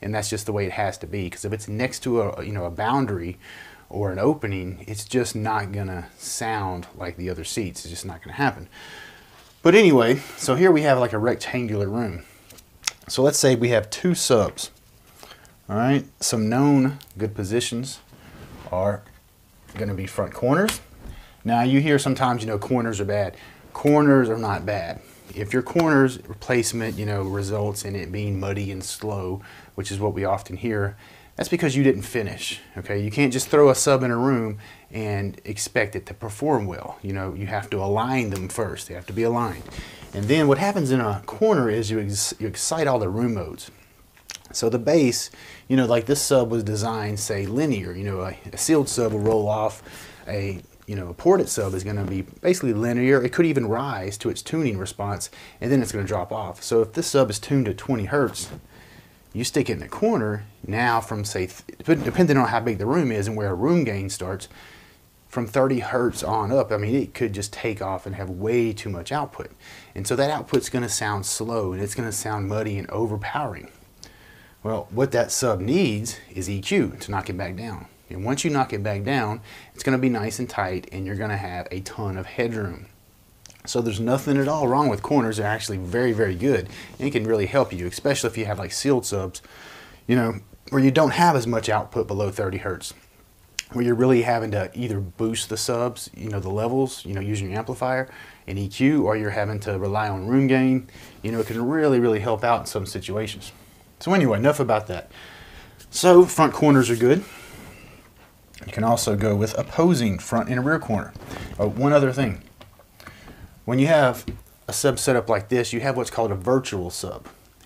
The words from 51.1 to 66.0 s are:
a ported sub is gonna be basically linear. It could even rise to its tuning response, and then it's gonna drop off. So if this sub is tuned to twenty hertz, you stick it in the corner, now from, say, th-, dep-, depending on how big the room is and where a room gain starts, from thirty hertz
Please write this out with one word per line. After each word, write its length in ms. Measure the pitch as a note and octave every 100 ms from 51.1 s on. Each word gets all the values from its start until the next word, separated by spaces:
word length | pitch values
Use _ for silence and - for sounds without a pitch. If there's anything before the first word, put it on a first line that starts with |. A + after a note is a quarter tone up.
a 20 |
ported 380 | F2 E3+ F#3+ -
sub 240 | - G2
is 100 | F#2+
gonna 200 | G2 G#2
be 180 | F#2+ F#2+
basically 500 | F#2+ - F3+ F3+ C3
linear. 500 | G#2+ A#2+ A#2+ B2+ C#3
It 120 | B2
could 100 | -
even 240 | E3 C#3 A2
rise 480 | A2+ C#3 G#2 F#2+ -
to 120 | A#2
its 100 | -
tuning 380 | - D#3+ C#3 F#2+
response, 500 | F#2 - G2+ G2 - - - -
and 100 | A#2
then 120 | C3+
it's 100 | A2+
gonna 140 | G#2 F#2+
drop 260 | G2+ F2
off. 300 | A2 G2+ -
So 180 | - A2+
if 140 | G#2+
this 140 | E3 -
sub 200 | C#3 A2+
is 100 | G2+
tuned 280 | - C#3+ A2+
to 80 |
twenty 320 | F2+ - A#2+ G2+
hertz, 420 | C#3+ A#2+ - - - - - - - - _ _
you 120 | G#2+
stick 240 | B2 D3 B2
it 60 |
in 60 | G2
the 80 | -
corner, 560 | - A3 F#3+ G#2+ G#2 - - -
now 320 | A2 B2 A#2
from, 240 | - G#2+
say, 240 | G2+ F#2+ F#2
th-, 320 | - - -
dep-, 200 | - D#3+
depending 340 | - - E3+ C#3
on 100 | A2
how 100 | A#2
big 200 | A#2 G2
the 80 | G#2+
room 260 | E3+ C3
is 140 | G#2+ G#2+
and 80 | G#2+
where 140 | G2+
a 40 |
room 300 | F2+ C#3 F3
gain 240 | B2 G2 G2
starts, 400 | - F#2 G2 - - - - - _ _ _ _
from 180 | B2+ A2
thirty 340 | C#3 C3 B2+
hertz 420 | - B2+